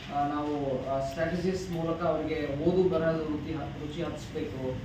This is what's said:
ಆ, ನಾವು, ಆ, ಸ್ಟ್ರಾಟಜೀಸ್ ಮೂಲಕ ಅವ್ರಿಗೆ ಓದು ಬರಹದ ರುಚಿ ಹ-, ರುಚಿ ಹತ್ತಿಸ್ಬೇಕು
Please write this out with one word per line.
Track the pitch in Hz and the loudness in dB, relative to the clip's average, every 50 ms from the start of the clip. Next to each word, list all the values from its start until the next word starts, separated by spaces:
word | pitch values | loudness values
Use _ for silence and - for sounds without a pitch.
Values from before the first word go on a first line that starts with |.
| - - 143 | -8 -4 0
ಆ, | 143 143 147 | 0 0 2
ನಾವು, | 147 147 147 147 147 143 143 135 127 127 - 135 | 0 0 0 0 0 0 0 0 0 0 0 0
ಆ, | 135 135 135 | 0 0 0
ಸ್ಟ್ರಾಟಜೀಸ್ | 135 - 170 160 170 180 175 170 190 185 - - 180 | -2 0 0 0 0 2 2 2 0 0 0 -2 -4
ಮೂಲಕ | 170 165 165 165 165 - | -2 0 0 0 0 2
ಅವ್ರಿಗೆ | 175 165 156 156 156 156 156 151 143 139 139 143 160 | 2 2 2 2 0 0 0 0 0 -2 0 2 2
ಓದು | 175 185 190 180 170 | 4 6 6 6 6
ಬರಹದ | 160 160 160 165 160 156 | 4 4 4 4 2 2
ರುಚಿ | 156 151 147 143 - 165 156 | 0 -2 -2 -2 -2 -4 -4
ಹ-, | 147 | -4
ರುಚಿ | 143 139 - - 147 147 - 175 | -4 -6 -6 -6 -6 -6 -4 -4
ಹತ್ತಿಸ್ಬೇಕು | 165 147 - - - - - 156 - - - 135 131 127 127 113 | -4 -4 -4 -6 -8 -8 -6 -4 -4 -4 -4 -4 -4 -4 -4 -4